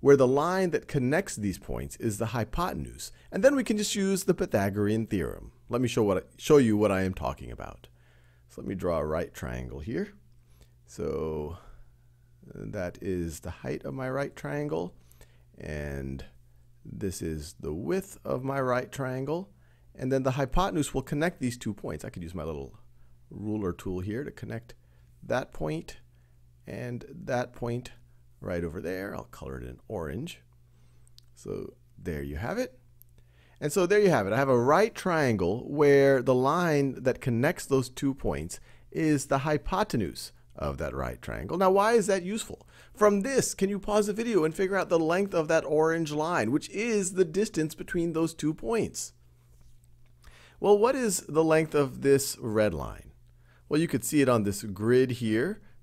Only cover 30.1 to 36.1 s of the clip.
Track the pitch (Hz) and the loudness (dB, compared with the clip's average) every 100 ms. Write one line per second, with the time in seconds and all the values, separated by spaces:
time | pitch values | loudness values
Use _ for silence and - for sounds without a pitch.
30.1 | 85 170 - _ _ _ _ - - - | -8 -10 -14 _ _ _ _ -20 -20 -20
31.1 | - - - 50 50 - - _ - 90 | -20 -20 -18 -10 -10 -10 -16 _ -14 -10
32.1 | 73 69 73 117 208 254 - _ _ - | -8 -8 -8 -6 -4 -6 -10 _ _ -20
33.1 | - - _ _ _ 147 196 175 208 202 | -20 -20 _ _ _ -2 0 4 6 6
34.1 | 139 98 113 135 123 123 160 226 - 190 | 6 4 2 4 4 6 6 4 0 0
35.1 | 165 135 107 87 110 - 143 147 139 139 | 2 2 2 2 0 -4 4 8 8 8